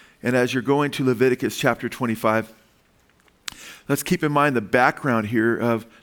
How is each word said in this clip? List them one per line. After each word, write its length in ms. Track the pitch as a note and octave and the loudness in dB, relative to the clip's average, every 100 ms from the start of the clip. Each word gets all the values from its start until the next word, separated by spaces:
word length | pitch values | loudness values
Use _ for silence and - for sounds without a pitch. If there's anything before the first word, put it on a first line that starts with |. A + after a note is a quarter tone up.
| - _ | -20 _
And 120 | A#2+ | -2
as 180 | B2+ B2 | 0 0
you're 100 | B2+ | 0
going 260 | A2+ C#3+ C#3+ | 0 0 0
to 120 | - | 0
Leviticus 520 | C3 A2+ C3 B2+ A2 - | 0 2 2 2 -2 -2
chapter 320 | C3+ A#2 A#2 | -2 -2 -6
twenty-five, 640 | - B2 A2 A2+ A2 A2 - _ _ _ _ _ _ _ _ - - - - - | -6 -4 -2 0 0 -2 -12 _ _ _ _ _ _ _ _ -20 -18 -18 -12 -4
let's 140 | C#3+ | -4
keep 220 | - F3+ | -2 -2
in 80 | D3+ | 0
mind 240 | D3 C#3+ A#2+ | 2 2 0
the 40 | |
background 680 | G2+ B2+ C3+ - C#3+ A#2 G#2 | 0 2 2 2 0 0 0
here 280 | A#2 A#2 A2+ | 0 2 2
of 300 | A#2+ A2+ - - | 0 -2 -4 -18